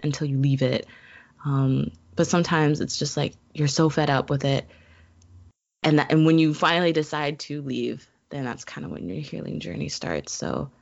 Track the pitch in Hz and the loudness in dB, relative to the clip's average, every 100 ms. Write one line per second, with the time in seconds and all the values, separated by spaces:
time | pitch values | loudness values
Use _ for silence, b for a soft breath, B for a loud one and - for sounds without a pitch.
0 | 151 139 151 135 139 135 127 113 - B | -4 -2 -2 2 2 2 2 0 -4 B
1 | B B B B 147 135 135 131 - - | B B B B -2 0 2 2 -2 -6
2 | _ - 165 175 170 165 151 151 - - | _ -2 2 2 2 2 2 2 -2 -4
3 | 143 - 139 - _ - 147 151 160 156 | -4 -4 -4 -6 _ -2 0 2 2 2
4 | 143 135 - 139 139 139 - b b b | 2 2 0 0 0 0 -4 b b b
5 | b b - - - _ _ _ 156 151 | b b -20 -20 -20 _ _ _ 2 4
6 | 135 156 160 160 156 151 165 170 175 160 | 4 4 6 6 4 2 2 4 2 2
7 | 147 151 147 151 - 147 139 123 120 127 | -2 -4 -4 -6 -8 -8 -6 -4 -4 -6
8 | - _ _ 143 127 117 - - - - | -14 _ _ -8 -6 -8 -12 -12 -10 -10
9 | - 156 143 - - - - - 143 - | -8 -8 -8 -10 -8 -8 -8 -6 -8 -8
10 | 85 78 - - - 127 143 - | -6 -6 -6 -8 -4 -4 -6 -12